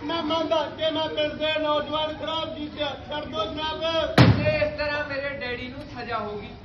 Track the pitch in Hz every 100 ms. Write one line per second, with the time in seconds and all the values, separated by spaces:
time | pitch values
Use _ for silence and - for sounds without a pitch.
0 | 294 330 302 330 320 320 277 - 320 311
1 | 311 302 302 247 311 311 302 302 294 302
2 | 311 262 302 320 320 302 294 - 294 269
3 | - 302 294 311 311 302 311 320 320 330
4 | 302 - - 302 302 302 294 294 294 294
5 | 294 269 285 269 247 247 254 277 - 247
6 | 233 226 208 208 196 -